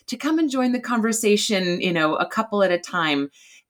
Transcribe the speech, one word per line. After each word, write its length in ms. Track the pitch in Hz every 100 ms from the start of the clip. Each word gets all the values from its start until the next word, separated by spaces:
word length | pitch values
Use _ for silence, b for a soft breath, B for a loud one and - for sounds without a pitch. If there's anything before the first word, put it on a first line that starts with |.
| B
to 100 | 247
come 220 | 285 320
and 120 | 311
join 220 | 262 247
the 80 | 247
conversation, 1000 | 240 240 220 214 208 208 - 190 180 175
you 120 | 185
know, 240 | 170 156 -
a 100 | -
couple 380 | 220 220 208
at 80 | 190
a 60 | 175
time. 520 | - 180 156 143 143 B B B